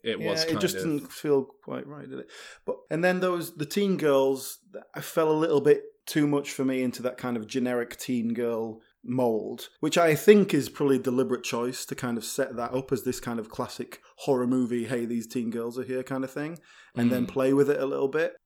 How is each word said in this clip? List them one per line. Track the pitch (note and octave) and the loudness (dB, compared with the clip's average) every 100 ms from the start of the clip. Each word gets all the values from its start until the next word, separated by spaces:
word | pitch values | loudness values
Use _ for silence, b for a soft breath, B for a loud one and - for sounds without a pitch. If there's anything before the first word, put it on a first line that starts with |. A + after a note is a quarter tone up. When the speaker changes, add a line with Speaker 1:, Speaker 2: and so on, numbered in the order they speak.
| - | -6
Speaker 1:
it | G#2+ | -4
Speaker 2:
Yeah, | E3 | -2
Speaker 1:
was | D#3+ D#3+ | -2 -2
Speaker 2:
it | |
Speaker 1:
kind | D#3+ | 0
Speaker 2:
just | F3+ F#3+ | -2 -2
Speaker 1:
of | |
Speaker 2:
didn't | E3 D3 - | -2 -2 -6
feel | - D3+ C#3 B2 - | -8 2 2 2 -8
quite | - C3 C3 | -12 -12 -12
right, | D3 C3+ | -16 -14
did | C3 | -14
it? | - B B B - | -14 B B B -8
But, | - - | -8 -6
and | D#3+ | 0
then | F3+ F#3 | 2 2
those, | F#3 F3 D#3+ - | 0 -2 -4 -8
the | C#3+ | -4
teen | - G3+ F3 | 0 2 2
girls, | D3+ C#3 C3+ C3+ - - _ - - D3 | 4 4 4 0 -4 -14 _ -20 -14 -12
I | |
fell | - - D#3+ | -4 0 2
a | |
little | D#3 E3 D3 | 4 4 4
bit | C#3+ C#3+ - - - | 6 6 4 -14 -4
too | D#3 D3 | 0 2
much | C#3+ C#3 | 2 -2
for | - | -4
me | C3 C3 | -2 0
into | B2+ B2 | -2 -2
that | B2 B2 | -6 -4
kind | B2+ A#2+ | -4 -4
of | G#2+ | -4
generic | C3 B2 B2 A#2+ - | -2 -2 -2 -4 -8
teen | - B2+ A#2 | -4 -2 -2
girl | A#2 A#2+ A2+ A2+ A2 b _ | -2 -2 -2 -4 -8 b _
mold, | - B2+ B2 A2 G#2+ A#2+ - _ | -6 0 2 0 -2 -8 -14 _
which | D#3 F3 | 0 4
I | E3 D3+ | 4 6
think | - G#3 F#3+ | 8 8 8
is | D3+ A#2+ | 2 0
probably | - C#3+ C3 | 0 2 2
a | |
deliberate | C3 B2 B2 A#2+ | 2 0 0 -2
choice | - A#2 B2 B2+ - | -4 -4 -4 -6 -10
to | B2+ | -8
kind | B2+ A#2 | -6 -6
of | G#2+ | -6
set | - C3 A#2+ | -4 -4 -4
that | A#2 | -4
up | B2+ C3+ | -4 -2
as | B2+ | -2
this | B2+ B2 | -2 -4
kind | - A#2 | -6 -6
of | G#2+ | -8
classic | - A#2+ - A#2+ - b - | -8 -8 -8 -12 -14 b -8
horror | - C3 B2 | 0 2 2
movie, | C3 A#2+ A#2+ A2 | 2 0 -2 -2
hey, | B2 A#2 | -4 -2
these | A#2+ A2+ | -4 -4
teen | C3 A#2 | -4 -4
girls | A#2 A#2 A#2+ | -4 -6 -6
are | |
here | A#2+ C3 | -6 -6
kind | C3 C3 | -4 -4
of | C3 | -4
thing, | - D3+ E3+ B B B - | -6 -8 -10 B B B 0
and | A#2+ | 2
then | B2+ A#2+ | 2 0
Speaker 1:
Mm. | |
Speaker 2:
play | C3 C3 | 0 4
with | C#3 C#3+ | 6 4
it | D3 | 2
a | C3+ | 0
little | C#3 C#3 | 0 0
bit. | D3 E3+ - | 0 -2 -4